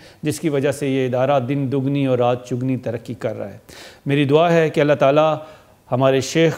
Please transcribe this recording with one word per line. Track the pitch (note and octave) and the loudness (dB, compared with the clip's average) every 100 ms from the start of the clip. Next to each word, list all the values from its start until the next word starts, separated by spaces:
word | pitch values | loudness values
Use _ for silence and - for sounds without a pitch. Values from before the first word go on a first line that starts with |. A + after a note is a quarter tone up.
| - - | -18 -8
जिसकी | D3+ D3 E3+ | -6 -4 -2
वजह | C#3+ C#3+ | -2 -2
से | C3+ C#3+ | -2 -2
ये | C3 C3 | -2 0
इदारा | B2 C3+ C#3+ | 0 0 0
दिन | B2 C#3+ C3+ | 0 -4 -2
दुगनी | C#3 C3+ C#3+ C3+ | -2 -2 0 0
और | B2 | 2
रात | B2 B2 - | 2 0 -4
चुगनी | B2+ C3 B2+ | -6 -4 -4
तरक्की | A#2 A#2 - A2+ | -6 -8 -10 -8
कर | A#2 A2 | -8 -8
रहा | G2+ | -12
है। | G2+ - - - - C#3+ | -14 -20 -20 -20 -10 -2
मेरी | C#3+ C#3 | 0 4
दुआ | D3 E3+ | 4 4
है | E3+ D#3+ | 4 2
कि | E3 | 2
अल्लाह | D3 C#3+ | 2 2
ताला | C3+ D3 D#3 D3+ - - _ _ - | 4 4 2 0 -8 -20 _ _ -6
हमारे | B2+ C3+ C3+ | 0 2 2
शेख | B2+ D#3+ E3 | 0 2 2